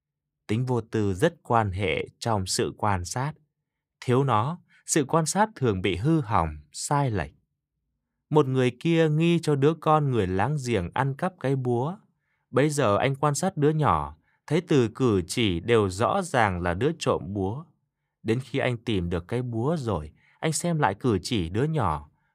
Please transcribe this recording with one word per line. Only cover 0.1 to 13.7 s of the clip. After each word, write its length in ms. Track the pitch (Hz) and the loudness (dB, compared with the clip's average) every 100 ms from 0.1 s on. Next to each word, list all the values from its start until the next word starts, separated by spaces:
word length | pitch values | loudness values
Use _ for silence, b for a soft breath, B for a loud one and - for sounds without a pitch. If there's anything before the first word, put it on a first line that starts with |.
| _ _ _ - | _ _ _ -6
Tính 200 | 110 127 | -4 -2
vô 140 | 120 | -4
tư 340 | 110 113 101 | -2 -2 0
rất 200 | 92 165 170 | 2 0 0
quan 280 | - 117 104 | 0 0 0
hệ 380 | 90 95 73 - - | -2 -2 -2 -6 -6
trong 280 | 117 104 92 | -2 -2 -2
sự 280 | - 85 - | -2 -4 -2
quan 280 | 107 92 | -2 -2
sát. 280 | 85 127 143 - _ _ _ _ _ - | -4 -6 -6 -8 _ _ _ _ _ -8
Thiếu 240 | - 123 | -2 0
nó, 340 | 135 107 131 175 b b b | 2 0 0 -6 b b b
sự 180 | 165 | -2
quan 220 | 131 160 156 | 2 0 0
sát 220 | 190 220 | 0 -2
thường 280 | - 127 92 | 0 0 0
bị 140 | 98 87 | 0 0
hư 240 | 139 160 | 0 0
hỏng, 380 | 110 101 82 76 - | 2 0 0 -4 -16
sai 380 | - - 143 135 | -10 -2 0 0
lệch. 200 | 98 76 - _ _ _ _ _ _ _ _ - | -2 -6 -10 _ _ _ _ _ _ _ _ 0
Một 160 | 151 131 | 2 2
người 240 | 131 127 - | 2 0 0
kia 280 | 165 165 160 | 0 2 2
nghi 300 | 151 170 170 | 2 2 2
cho 120 | 151 | 0
đứa 200 | 143 147 | 2 2
con 360 | 160 165 156 139 | 2 2 2 2
người 160 | 117 90 | 0 0
láng 300 | 92 120 151 123 | 0 0 -2 -2
giềng 240 | 104 87 | -2 -2
ăn 200 | - 135 | -2 -2
cắp 180 | 135 180 - | -2 -6 -4
cái 160 | 131 135 | -4 -2
búa. 400 | 123 120 143 202 _ _ _ _ _ | -2 -2 -2 -8 _ _ _ _ _
Bấy 200 | 127 151 | 0 2
giờ 260 | 143 113 101 | 2 2 2
anh 180 | 131 | 2
quan 200 | 139 151 | 0 0
sát 220 | 143 190 156 | 0 -2 0
đứa 140 | 143 | 2